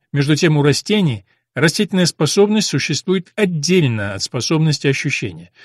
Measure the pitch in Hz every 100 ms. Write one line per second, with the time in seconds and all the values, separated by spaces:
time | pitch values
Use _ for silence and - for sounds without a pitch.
0 | _ 143 139 147 175 151 143 135 - 208
1 | 170 110 - _ _ - 160 - 202 190
2 | 175 - 151 - 202 214 - 143 - 143
3 | - 190 180 - 202 165 147 185 143 110
4 | 101 98 - 131 - 160 160 143 143 135
5 | 143 - 110 82 85 _